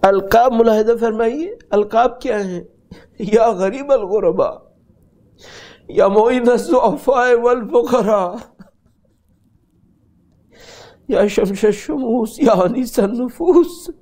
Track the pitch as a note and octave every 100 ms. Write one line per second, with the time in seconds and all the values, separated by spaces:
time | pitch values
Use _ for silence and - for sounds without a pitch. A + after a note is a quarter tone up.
0 | G3 G3 F#3+ A3 B3 A#3 A3+ G#3+ A3 A#3
1 | A#3 A3 A3+ C4+ F4 A4+ _ G3+ G#3 A3
2 | B3 A#3+ C4+ G#3+ G3 F3+ - _ _ -
3 | _ _ G3+ G#3+ A3+ G3 F#3+ B3+ C#4 C4+
4 | G3+ G#3 F#3+ F#3+ B2+ - _ _ _ _
5 | _ _ _ _ - - - - _ -
6 | G3 G3+ A3+ B3+ A#3+ A#3+ - C4 A#3 D3+
7 | - C4 B3 A#3+ A#3+ B3 A3 D4+ A#3 B3
8 | G3+ G#3 F3+ G#3 - _ - _ _ _
9 | _ _ _ _ _ _ _ _ _ _
10 | _ _ _ _ _ _ - - - _
11 | _ G3+ G#3 - F#3 G3 G#3+ G3+ - D4+
12 | B3+ A#3+ A3 - C#4+ G3 F3+ A#3+ B3 -
13 | G3 A#3 B3+ - E4+ E4+ E4+ - - E4